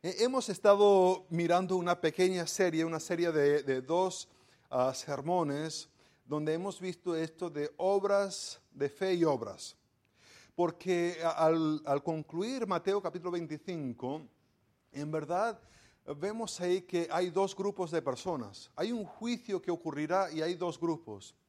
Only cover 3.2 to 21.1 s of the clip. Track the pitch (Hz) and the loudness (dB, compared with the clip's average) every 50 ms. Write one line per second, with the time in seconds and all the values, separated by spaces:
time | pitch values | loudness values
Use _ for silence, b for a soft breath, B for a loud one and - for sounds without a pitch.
3.2 | 175 170 160 156 143 143 147 147 135 135 135 131 131 127 160 175 185 185 175 - | 2 2 4 4 6 6 4 4 2 0 -2 -2 0 0 2 2 2 2 -2 -6
4.2 | - b b b b b b b b b 135 127 127 131 131 - - - 147 135 | -12 b b b b b b b b b 0 2 2 2 0 -4 -6 -6 -6 -6
5.2 | 143 160 180 180 165 143 139 143 156 160 151 - - _ b b b b b b | -2 0 0 0 0 0 -2 -4 -4 -6 -8 -10 -12 _ b b b b b b
6.2 | b - 143 151 151 151 156 165 180 202 185 - 180 185 175 - _ 180 170 160 | b -6 -4 -2 0 0 -2 -2 -2 -6 -8 -6 -8 -8 -8 -6 _ -4 -2 -2
7.2 | 165 160 160 - 180 175 151 147 147 147 - _ 175 190 202 202 190 202 202 202 | -2 -4 -6 -8 -10 -8 -4 -6 -6 -6 -6 _ 0 2 2 2 2 2 2 2
8.2 | 202 196 180 - - - - - _ _ _ 135 139 143 143 - 196 190 185 175 | 2 0 -6 -10 -10 -12 -14 -16 _ _ _ -4 -4 -4 -2 -4 -2 0 2 4
9.2 | 165 156 143 123 117 104 95 - - - - _ _ _ _ _ _ B B B | 4 2 2 0 -2 -8 -10 -14 -16 -18 -18 _ _ _ _ _ _ B B B
10.2 | B B B B B B B - 175 170 165 - - 185 180 175 170 175 175 160 | B B B B B B B 0 0 0 0 -4 -2 0 0 2 2 0 -2 -2
11.2 | 165 165 160 160 160 160 165 165 160 156 156 151 - 147 139 143 139 170 160 160 | -2 -2 2 4 4 4 6 4 2 0 0 -2 0 0 0 0 0 -4 -6 -6
12.2 | 147 - - 165 196 233 262 262 233 196 190 170 160 190 196 208 196 170 147 180 | -8 -8 -6 -6 -4 -4 -4 -4 -2 0 -2 0 0 0 0 0 -2 -4 -8 -6
13.2 | 165 180 175 175 170 147 151 151 _ - 180 165 147 131 117 - - 123 143 156 | -6 -4 -4 -4 -4 -6 -8 -10 _ -8 -6 -6 -6 -6 -6 -6 -6 -6 -6 -8
14.2 | 151 113 _ _ _ _ _ _ _ _ _ _ _ _ - 139 147 151 151 156 | -10 -16 _ _ _ _ _ _ _ _ _ _ _ _ -12 -10 -8 -6 -4 -6
15.2 | 151 143 175 180 214 233 220 - b b b b b b b b b - 147 143 | -4 -2 -2 -2 -2 -2 -4 -8 b b b b b b b b b -12 -10 -6
16.2 | 151 202 214 226 226 - - - 175 180 180 190 180 - - 175 170 160 147 165 | -6 -6 -6 -6 -8 -8 -8 -6 -2 0 0 -2 -2 -4 -4 -4 -2 -2 -2 -2
17.2 | 180 180 156 185 196 190 190 - 196 202 196 196 185 160 160 165 135 139 127 120 | -2 0 0 0 0 0 -2 -4 -4 -4 -2 -4 -6 -2 -2 -2 -2 -2 -4 -4
18.2 | - 185 170 139 117 101 98 - - - _ - 165 214 240 226 208 160 - - | -4 -6 -6 -6 -6 -10 -14 -18 -20 -18 _ -6 -4 -4 -4 -6 -8 -10 -12 -10
19.2 | 220 233 240 - - - 196 180 - - 175 165 - 160 143 143 151 151 175 190 | -6 -6 -6 -6 -6 -6 -6 -4 -2 -4 -4 -4 -4 -6 -4 -4 -2 0 0 0
20.2 | 196 185 160 156 156 170 180 170 180 175 160 - 170 170 165 156 - - | 0 0 -2 -4 -2 -2 -2 -4 -4 -6 -6 -4 -2 -2 -2 -4 -6 -14